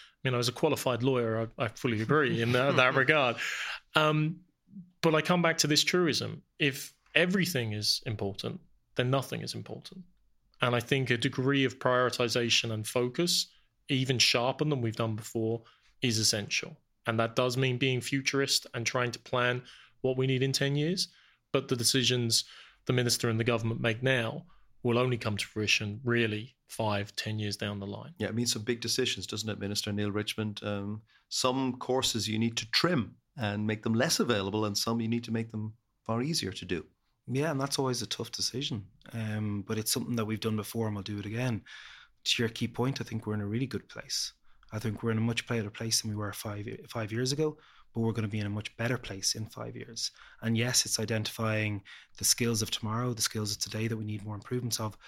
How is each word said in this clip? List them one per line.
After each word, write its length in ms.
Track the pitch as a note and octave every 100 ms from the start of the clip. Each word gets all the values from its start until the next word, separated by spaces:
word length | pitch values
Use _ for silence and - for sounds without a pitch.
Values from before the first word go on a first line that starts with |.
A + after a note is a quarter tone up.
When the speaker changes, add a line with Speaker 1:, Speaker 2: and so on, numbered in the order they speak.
| - _
Speaker 1:
You 60 | C3
know, 80 | B2
as 100 | A#2+
a 40 |
qualified 500 | - D#3+ C3+ C3+ A#2
lawyer, 460 | B2+ B2+ A#2 A2 A2+ -
I, 60 |
I 40 | A2+
fully 320 | - C3 A2
agree 400 | A2+ D3 C3+ A2+
in 100 | A#2
that, 240 | B2 C#3 C3+
that 180 | B2+
Speaker 2:
<laughs> 20 | C3+
Speaker 1:
regard. 400 | B2+ D#3 B2+ A2+ - - - - -
Um, 460 | D#3 D#3 D#3 D#3 - - _ _ - - _
but 140 | E3
I 60 | D#3
come 220 | D3+ F3+
back 160 | E3 D#3+
to 80 | D3
this 160 | D3
truism. 600 | - F3+ E3+ A#2 A2 G#2+ - -
If 340 | D3 B2+ - - _
everything 580 | D3 F3+ G3 E3 C3 A2+
is 300 | G#2+ G#2 -
important, 560 | - G#2 G2+ F#2+ A#2+ - - _ _
then 160 | - B2
nothing 300 | C3+ - A#2
is 140 | A2+
important. 480 | A2+ A2 A2+ - F#3+ - _ _ _ _ _
And 160 | B2+ A#2+
I 40 |
think 280 | A2+ C3+ B2
a 80 | A#2
degree 480 | C3 B2+ B2+ C#3
of 140 | C3 -
prioritization 960 | C3 B2 B2+ - A#2+ B2 A#2 - A#2
and 140 | A2 G#2+
focus, 600 | B2+ B2 B2+ F3 F3 - - _ _ -
even 300 | C3+ C3 A#2+
sharper 460 | - B2 B2 C3
than 180 | D3+ C#3
we've 120 | A#2
done 220 | G#2+ A2+ A2
before, 460 | - A#2 A2 A2+ - _ _ _
is 160 | B2+ A2
essential. 580 | G#2 G#2+ G2+ - - - _ _
And 140 | - A2+
that 160 | A#2
does 220 | A#2 B2+ B2
mean 220 | C3 B2
being 220 | C3+ B2+
futurist 680 | - C#3 C3+ C#3 C3+ - -
and 120 | B2 A2+
trying 240 | B2+ A#2+
to 80 | A#2
plan 440 | - B2 B2 B2 - - - _
what 140 | B2+ C3
we 120 | C3
need 160 | C3
in 80 | C3+
ten 240 | C3 C#3 C#3+
years. 320 | D#3 F#3 - - _ _ _
But 140 | C#3 C3+
the 80 |
decisions 720 | B2 A#2 C3+ A#2 B2 A#2 A2+ - - - _ -
the 60 |
minister 360 | B2 A#2+ A#2 A#2
and 120 | A2
the 40 |
government 360 | A#2 A#2 A2+ A2+
make 240 | A#2+ A2+
now 400 | C3 B2+ A2+ C#3+ - - - -
will 140 | B2 A#2
only 180 | B2+ A#2
come 200 | A2+ G2+
to 100 | -
fruition 540 | G#2+ G#2 - G#2+ G#2+
really 500 | B2 A#2 A2+ G#2+ A2+ _ -
five, 460 | - A2 G2+ G2+ -
ten 240 | A2 G#2+
years 160 | G#2 G2+
down 240 | G#2 G#2
the 60 | G2
line. 280 | G2+ A2+ E3
Speaker 2:
Yeah, 100 | G#2+
it 80 | A2
means 160 | A#2+
some 100 | A2+
big 180 | G#2+ A#2
decisions, 460 | A2+ - B2 - -
doesn't 240 | G#2+ G#2+
it, 80 | G2
Minister 340 | G2 G#2 -
Neil 200 | G#2 G#2
Richmond? 480 | G2+ G#2 - G#2+ G#2
Um, 400 | G#2+ G2+ G2+ G#2+ - _ _
some 480 | - C3 C3 C3 B2
courses 500 | - B2+ B2 A2+ G2+
you 100 | G#2+
need 180 | A#2 A#2
to 120 | A2+
trim 460 | - E3+ E3 F#2+ - _ -
and 300 | G#2 G2+ G#2+
make 160 | G#2+
them 120 | A2+
less 260 | A2+ D3 -
available, 440 | D#3 G#2+ G2 G#2+
and 140 | G#2+ G2+
some 220 | - A#2
you 80 | A2+
need 160 | A#2
to 80 | A#2
make 180 | A2+ A2+
them 240 | G#2+ G#2+ - _ _
far 180 | - A2+
easier 300 | C#3+ D#3+ F#2+
to 120 | F#2+
do. 200 | F2+ E2+ - _ _ _ -
Speaker 3:
Yeah, 240 | B2+ D#3
and 100 | C#3
that's 200 | C#3 -
always 220 | C3 A#2
a 40 | G2+
tough 240 | - A2+
decision. 560 | - F2 B2 D3 A2 - - -
Um, 520 | A2+ A2 G#2+ G#2+ G2+ F#2+
but 100 | G#2+
it's 160 | G#2+
something 240 | B2+ A#2 A#2+
that 80 |
we've 160 | G#2+ G#2+
done 160 | A2+ G#2+
before 300 | G2+ A#2 A2
and 80 |
we'll 80 | G2+
do 160 | G2 G#2
it 80 | G2+
again. 360 | A2+ B2+ A2 - - - - - _
To 180 | - -
your 60 | A2+
key 200 | A#2 A#2
point, 320 | A#2 B2+ C3+
I 40 |
think 220 | A#2 A2+ G#2+
we're 80 |
in 60 | G#2+
a 60 | G2+
really 200 | A2+ C3+
good 220 | G#2 -
place. 440 | - - - - - - - -
I 60 | A2
think 240 | A2+ G#2
we're 80 | A#2
in 80 | A2
a 40 |
much 240 | A2+ A#2 -
better 220 | A#2 G#2
place 320 | - A2+ -
than 100 | A2
we 60 | G#2
were 160 | G#2
five, 340 | G2 A2 G2+ G#2 A2 -
five 240 | A#2 G#2+
years 180 | A2 B2+
ago, 280 | C#3+ D#3 D3+ - - -
but 80 | A#2
we're 120 | A2+
gonna 140 | A2 G#2+
be 120 | G#2+
in 80 | G#2
a 40 |
much 240 | G#2 - -
better 180 | A#2 A#2+
place 380 | - G2 -
in 100 | -
five 320 | - - A#2 A#2
years. 340 | A#2 A#2 - - - -
And 160 | A2+ A2+
yes, 300 | A#2+ - -
it's 120 | -
identifying 840 | G#2+ A2 A2 - A2 G#2+ G#2+ G#2 - - - -
the 80 |
skills 380 | - - A#2 A2
of 80 | A2
tomorrow, 420 | - G#2+ A2+ B2
the 80 | A2
skills 320 | - A2 G#2
of 60 | G2+
today 280 | - A2 A2+
that 100 | A2
we 80 | G#2+
need 180 | G#2+
more 100 | G#2+
improvements 460 | G#2 - B2+ A#2+ -
of, 160 | A2 -